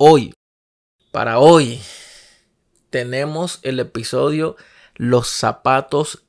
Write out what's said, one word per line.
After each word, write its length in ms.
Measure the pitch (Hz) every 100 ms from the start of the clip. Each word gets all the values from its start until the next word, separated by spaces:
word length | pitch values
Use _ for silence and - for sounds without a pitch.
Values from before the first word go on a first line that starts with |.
hoy, 320 | 147 151 110 - _ _ _ _ _ _ _
para 260 | 113 113 117
hoy, 420 | 151 165 127 120 95 - - - _ _ _ _ _ _ _
tenemos 720 | 131 123 131 147 160 175 -
el 160 | 131 127
episodio 760 | 123 117 113 131 139 156 160 - _ _ _ -
Los 320 | 120 123 120
zapatos 960 | - 110 - 131 131 135 143 151 -